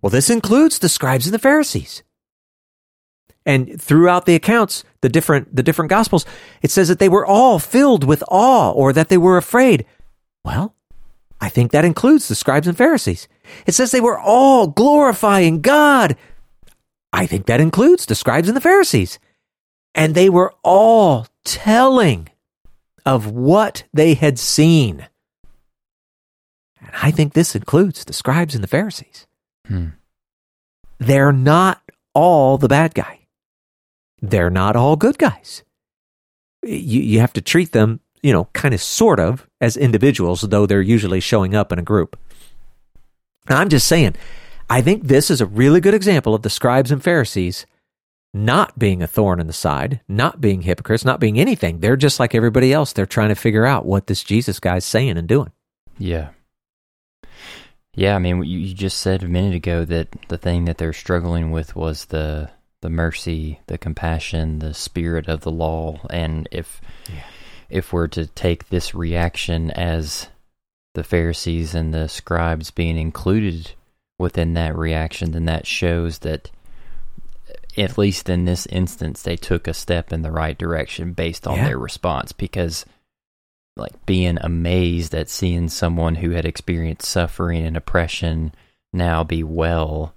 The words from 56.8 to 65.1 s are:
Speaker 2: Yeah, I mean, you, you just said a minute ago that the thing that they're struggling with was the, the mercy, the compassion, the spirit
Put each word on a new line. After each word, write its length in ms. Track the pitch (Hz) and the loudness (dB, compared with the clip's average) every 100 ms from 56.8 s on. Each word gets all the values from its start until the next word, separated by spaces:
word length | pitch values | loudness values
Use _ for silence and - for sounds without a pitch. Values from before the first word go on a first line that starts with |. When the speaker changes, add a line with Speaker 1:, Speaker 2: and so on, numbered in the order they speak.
| _ _ _ _ - - - - - _ _ | _ _ _ _ -20 -20 -20 -20 -20 _ _
Speaker 2:
Yeah, 200 | - 95 | -2 0
I 40 | 101 | 0
mean, 240 | 90 90 | -2 -2
you, 140 | 82 90 | -4 -6
you 160 | 95 | -8
just 240 | 92 95 - | -6 -8 -4
said 240 | - 95 | -4 -4
a 60 | 90 | -2
minute 260 | 87 98 | -2 -2
ago 300 | 87 87 85 82 | -4 -4 -4 -4
that 220 | 85 80 - - | -6 -6 -12 -12
the 80 | 85 | -8
thing 300 | 90 87 85 | -4 -4 -4
that 100 | 82 | -4
they're 140 | 82 | -8
struggling 580 | 78 - 90 85 85 80 | -8 -4 -4 -2 -4 -4
with 240 | 80 78 | -6 -8
was 320 | - 80 78 - | -8 -8 -8 -8
the, 440 | 80 78 76 76 _ _ _ | -8 -6 -8 -12 _ _ _
the 80 | 87 | -8
mercy, 720 | 82 82 - - 80 78 76 - | -4 -4 -6 -10 -8 -8 -12 -12
the 100 | 85 | -12
compassion, 800 | - 78 80 80 - 80 80 78 | -10 -8 -6 -6 -6 -6 -6 -6
the 160 | 78 | -10
spirit 540 | 78 - - 82 | -12 -12 -8 -6